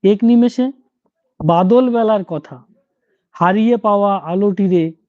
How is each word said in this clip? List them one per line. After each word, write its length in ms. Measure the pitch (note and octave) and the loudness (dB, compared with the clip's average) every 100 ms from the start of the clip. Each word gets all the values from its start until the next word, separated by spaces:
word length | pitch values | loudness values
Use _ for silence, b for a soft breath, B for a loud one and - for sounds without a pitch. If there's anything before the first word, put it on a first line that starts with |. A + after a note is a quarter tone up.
এক 200 | G3 G#3 | 2 2
নিমেষে 480 | A#3 A#3+ A#3+ - B3+ C#4 _ _ _ _ _ _ D#3+ | 2 4 2 0 -6 -6 _ _ _ _ _ _ 0
বাদল 440 | E3+ F#3 A#3+ B3+ | 0 2 2 2
বেলার 340 | A#3 A3 G#3+ | -2 0 -2
কথা। 420 | F3+ D#3 - B2+ _ _ _ _ _ _ _ | -4 -10 -12 -20 _ _ _ _ _ _ _
হারিয়ে 460 | - E3+ G3 A3+ A#3 | -2 0 2 0 0
পাওয়া 400 | G#3 G3+ G3+ G3 | 0 0 0 -4
আলোটিরে 760 | D#3 F3+ G#3 F#3 G3 F3 D#3+ E3 | -4 -2 -2 0 0 0 -2 -8